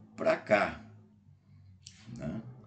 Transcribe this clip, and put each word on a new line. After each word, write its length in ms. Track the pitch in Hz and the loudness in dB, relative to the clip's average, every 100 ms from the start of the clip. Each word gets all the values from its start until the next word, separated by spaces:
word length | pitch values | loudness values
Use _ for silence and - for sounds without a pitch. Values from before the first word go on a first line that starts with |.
| - - | -14 -2
pra 200 | 165 - | 0 2
cá, 480 | - 104 85 76 - - - - - - _ - - - - - 85 62 | 4 4 4 -4 -14 -20 -20 -20 -20 -20 _ -20 -20 -20 -20 -20 -16 -10
né? 260 | 76 107 - - | -8 -8 -10 -16